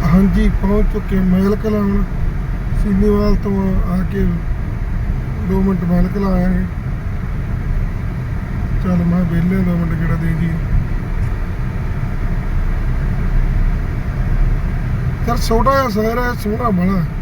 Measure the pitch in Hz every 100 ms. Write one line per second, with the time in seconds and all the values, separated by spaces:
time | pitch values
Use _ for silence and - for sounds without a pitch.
0 | - 180 196 180 214 - 196 208 208 214
1 | - 196 185 185 196 214 220 208 202 202
2 | 196 - - - - - - - 214 190
3 | 208 202 202 202 202 196 196 190 185 185
4 | 185 196 185 170 - - - - - -
5 | - - - - 180 190 196 180 170 175
6 | 180 202 196 180 180 180 180 - - -
7 | - - - - - - - - - -
8 | - - - - - - - - 185 175
9 | 170 175 175 165 175 190 180 175 165 160
10 | 165 165 165 165 165 165 - - - -
11 | - - - - - - - - - -
12 | - - - - - - - - - -
13 | - - - - - - - - - -
14 | - - - - - - - - - -
15 | - - - 240 - 226 233 277 262 202
16 | 220 233 247 240 208 220 240 180 180 190
17 | 151 -